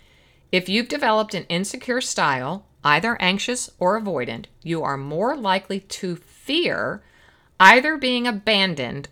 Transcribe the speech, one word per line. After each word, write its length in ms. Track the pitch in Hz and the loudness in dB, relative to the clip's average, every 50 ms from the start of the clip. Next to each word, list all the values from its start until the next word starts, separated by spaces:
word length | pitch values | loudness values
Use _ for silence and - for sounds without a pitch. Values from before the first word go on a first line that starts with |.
| _ _ _ _ _ _ _ _ _ - | _ _ _ _ _ _ _ _ _ -2
If 160 | 185 180 180 | -2 -2 0
you've 220 | 185 196 233 240 - | 0 -2 -2 0 -2
developed 440 | 294 285 285 226 214 214 214 214 - | -4 -2 0 2 2 2 0 -2 -6
an 120 | 170 - | -8 -6
insecure 540 | - 170 175 202 - - 254 - 254 233 254 | -4 -4 -4 -4 -4 -8 -10 -6 -4 -4 -4
style, 640 | - - - 202 170 147 135 127 127 143 180 202 - _ _ _ - | -2 -4 -2 0 0 2 0 0 -2 -6 -8 -8 -10 _ _ _ 0
either 320 | 151 147 160 208 233 233 - | 2 2 2 2 -2 -2 0
anxious 480 | 185 180 190 208 - 247 247 - - - _ - | 0 0 0 0 -2 -4 -4 -6 -6 -10 _ -2
or 220 | 180 180 208 226 | 0 0 0 0
avoidant, 460 | 214 196 165 127 123 123 117 113 - _ _ _ - | -2 -4 -4 -4 -4 -6 -8 -10 -12 _ _ _ -8
you 200 | 160 165 160 139 | -6 -4 -2 -2
are 140 | 139 139 | -4 -4
more 400 | 139 135 143 151 170 214 262 311 | -4 -6 -6 -4 -2 -2 -2 -2
likely 420 | 277 214 190 185 196 196 - 196 190 | -2 0 0 0 0 0 -4 -8 -8
to 380 | - - - - 196 180 170 | -8 -10 -12 -8 -6 -6 -6
fear 840 | 160 _ _ - - - - 285 339 330 196 - - 107 131 180 208 - _ _ _ - - _ _ _ _ _ | -8 _ _ -20 -16 -6 -2 -2 0 0 0 -2 -2 -4 -4 -6 -8 -12 _ _ _ -20 -20 _ _ _ _ _
either 380 | - 185 190 226 262 277 302 320 | 8 8 10 10 8 6 2 -2
being 320 | 285 269 254 247 240 240 | 0 0 0 0 0 0
abandoned 800 | 247 214 196 - 220 214 196 190 185 160 143 123 120 139 139 139 - | -2 -2 -2 0 2 2 2 2 0 0 -4 -6 -6 -6 -10 -12 -10